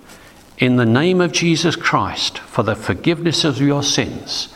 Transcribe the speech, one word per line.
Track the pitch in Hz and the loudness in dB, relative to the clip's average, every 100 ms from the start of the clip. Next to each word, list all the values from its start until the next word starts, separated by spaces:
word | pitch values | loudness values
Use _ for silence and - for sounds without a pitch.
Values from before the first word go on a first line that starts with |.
| - - - - - - | -20 -20 -20 -20 -20 -2
in | 127 123 | 2 4
the | 113 | 4
name | 123 175 180 | 4 4 2
of | 175 | 0
Jesus | - 170 156 170 - | 0 0 2 0 -2
Christ, | - 131 95 - - - | 0 0 -2 -4 -6 -8
for | - - | -6 -2
the | 104 107 | -2 -2
forgiveness | - 92 165 165 165 - | -2 -2 0 0 0 0
of | 160 127 | 0 2
your | 143 143 | 2 2
sins." | 143 - 113 - - - - | 0 -2 -2 -6 -10 -10 -10